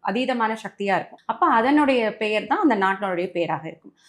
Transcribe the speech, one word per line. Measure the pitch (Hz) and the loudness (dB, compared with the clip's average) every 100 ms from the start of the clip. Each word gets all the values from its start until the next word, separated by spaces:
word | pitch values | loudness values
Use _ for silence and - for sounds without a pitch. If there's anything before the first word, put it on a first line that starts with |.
| - | -6
அதீதமான | 208 254 240 220 220 196 | -2 -2 -2 -2 -4 -10
சக்தியா | - 196 175 | -6 -2 -2
இருக்கும். | - - - | -2 -10 -8
அப்ப | - 320 | 0 2
அதனுடைய | 233 247 294 277 254 220 - | 4 4 4 4 2 0 -2
பெயர் | 214 214 214 | -2 -2 0
தான் | 339 339 | 2 2
அந்த | 214 | 4
நாட்டினுடைய | 190 190 196 175 185 | 2 0 -2 -2 -2
பெயராக | 175 160 156 160 | -2 -2 -2 -6
இருக்கும். | 160 - _ | -14 -20 _